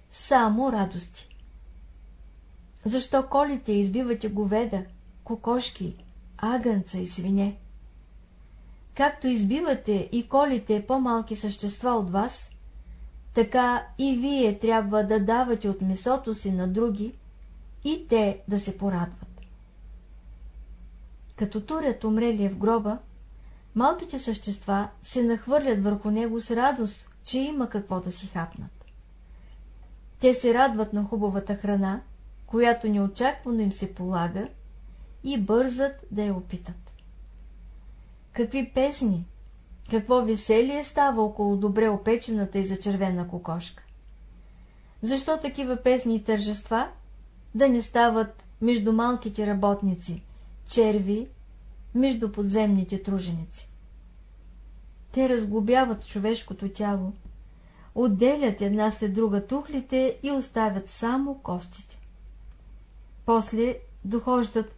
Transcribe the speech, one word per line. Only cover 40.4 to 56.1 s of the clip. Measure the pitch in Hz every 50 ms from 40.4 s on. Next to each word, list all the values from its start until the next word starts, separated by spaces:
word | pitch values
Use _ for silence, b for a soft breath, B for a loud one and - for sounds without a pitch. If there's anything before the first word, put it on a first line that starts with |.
| - - 214 220 247 262 285 294 285
става | - - 302 285 277 247 220
около | 214 208 214 - 208 202 202 190
добре | 208 208 196 220 226 220
опечената | 208 196 208 220 233 233 - 233 226 214 202 190 - 196
и | 190
зачервена | 190 190 185 - 208 202 185 196 190 180 175 175 175
кокошка! | 180 170 175 - 165 175 175 - - - - - - - - - - - - - - b b b b b b b b b b b b b
Защо | 220 226 269 269 - - 311 320
такива | 311 277 277 277 277 254 254 247 -
песни | 254 254 254 254 233 226
и | 220 214
тържества | - 214 208 202 208 208 208 - - 226 226 277 349 - - - - - - - - - - - - -
да | 220 269 269
не | 247 240
стават | 220 - - 240 233 233 220 226 220 214 - - - - - -
между | 226 233 247 226 202 220 220
малките | 220 233 240 247 240 - 226 202 214 214 208
работници, | 208 196 202 202 202 202 202 196 180 170 - - 170 - b b b b b b b b - -
черви, | - 240 226 214 208 208 190 190 208 214 254 - - - - - - - - - - - - - -
между | 240 262 269 254 226 233 208
подземните | 202 208 208 196 196 220 214 208 202 190 185 180 202 190 190
труженици? | 196 196 190 180 175 170 165 165 - - - - - - - - - - - - - - - - - - - - - - - - - - - - - - - - -
Те | - 254 262 262
разглобяват | 254 233 220 202 208 220 202 214 247 262 262 240 220 208 -
човешкото | -